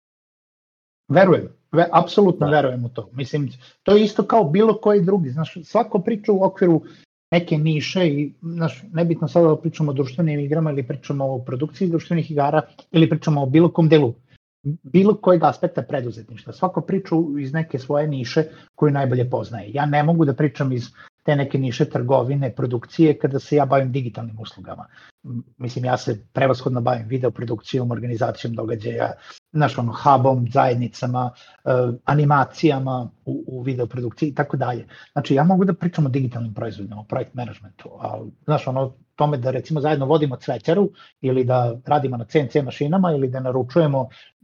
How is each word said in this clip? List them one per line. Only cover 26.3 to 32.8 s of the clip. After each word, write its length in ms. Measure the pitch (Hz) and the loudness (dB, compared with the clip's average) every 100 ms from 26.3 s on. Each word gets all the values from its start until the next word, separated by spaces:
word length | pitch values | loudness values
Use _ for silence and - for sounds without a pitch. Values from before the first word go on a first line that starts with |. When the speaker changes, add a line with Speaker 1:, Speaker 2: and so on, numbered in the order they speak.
Speaker 1:
prevashodno 480 | - 135 127 - 123 | 0 2 2 0 -2
bavim 280 | 120 120 110 | -2 -2 -4
videoprodukcijom, 840 | 131 123 - 117 117 - 131 123 | -2 -2 -4 -6 -8 -4 -4 -4
organizacijom 640 | 113 120 113 120 117 120 | -4 -6 -4 -4 -4 -8
događaja, 580 | 113 113 113 113 117 117 - - - _ | -6 -6 -6 -6 -4 -4 -6 -16 -20 _
znaš, 260 | 151 139 - | 0 0 0
ono, 140 | 120 | -4
hubom, 540 | - 147 135 131 127 117 | 0 4 4 4 2 0
zajednicama, 800 | 135 131 120 117 - 123 127 123 - - _ | 2 2 0 -4 -6 -4 -4 -4 -8 -20 _
e, 60 | - 127 123 120 | -2 0 0 -2
animacijama 1080 | - 143 147 147 135 - 160 135 | 0 2 4 4 2 0 0 0